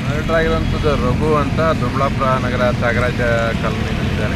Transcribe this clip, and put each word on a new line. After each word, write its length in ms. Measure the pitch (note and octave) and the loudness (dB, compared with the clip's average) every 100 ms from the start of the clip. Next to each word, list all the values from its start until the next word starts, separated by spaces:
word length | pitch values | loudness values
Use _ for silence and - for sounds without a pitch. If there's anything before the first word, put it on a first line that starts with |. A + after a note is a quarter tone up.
ಮರ್ಡರ್ 280 | - D3 D3+ | -2 -2 0
ಆಗಿರುವಂಥದ್ದು 600 | E3 D#3+ C#3 B2+ - D3+ | 0 2 0 0 0 0
ರಘು 440 | C#3 B2 B2 D#3 D3+ | 0 0 0 2 2
ಅಂತ, 240 | C#3 - | 0 0
ದೊಡ್ಡಬಳ್ಳಾಪುರ 680 | D#3+ D#3 B2 B2+ C3+ C3 C3 | 0 0 0 0 0 0 0
ನಗರ 440 | C3 B2 B2 B2 | 0 0 0 0
ತ್ಯಾಗರಾಜ 500 | A#2+ B2 A2+ B2 A#2+ B2 A#2 A2+ A2 | 0 0 0 0 0 0 2 0 0
ಕಾಲೋನಿಯಲ್ಲಿದ್ದಾರೆ. 720 | A#2 A2 - - - - - | -2 -2 -2 -2 -2 -2 -2